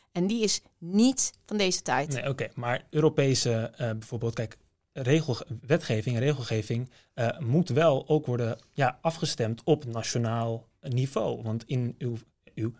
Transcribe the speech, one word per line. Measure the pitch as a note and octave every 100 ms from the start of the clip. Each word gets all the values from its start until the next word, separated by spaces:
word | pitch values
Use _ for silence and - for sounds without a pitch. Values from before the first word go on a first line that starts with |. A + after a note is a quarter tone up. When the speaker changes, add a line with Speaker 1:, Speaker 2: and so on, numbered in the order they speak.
| _
Speaker 1:
En | F3 F#3
die | A#3
is | G#3+ - - _
niet | E3+ G3+ B3 C4 - - -
van | G#3+
deze | F#3+ F3+
tijd. | - C3 D3+
Speaker 2:
Nee, | B2+ C#3
oké, | C3+ A2
maar | - A#2+ B2+ -
Europese, | D3+ D#3 D3+ C3+ B2+ B2+ A2+ A2+ -
eh, | A#2+
bijvoorbeeld, | A2 - A#2 A2+
kijk, | A#2+ G#2+ - _ _ _
regel-, | - B2 D#3+ D3+ A#2+ - A2+
wetgeving | A2+ F3 - G#2+ B2 A#2
en |
regelgeving, | C3+ C#3 A#2 A2 G#2+ A#2+ B2+ _ _
eh, | - A#2 -
moet | A#2 D3+ F3+
wel | B2+ E3 C3+ -
ook | D#3 D3+
worden, | A#2+ A2+ - -
ja, | - C3+ -
afgestemd | E3 - - - A2 A2+
op | - D3+ B2
nationaal | A#2 - B2 A#2 A#2 A#2 A2+ - _
niveau. | D3 B2 C3+ - F#3 A#2
Want | A2 A2+ -
in | C3 A#2+ -
uw, | B2 A#2 - _ _ -
uw, | A2 -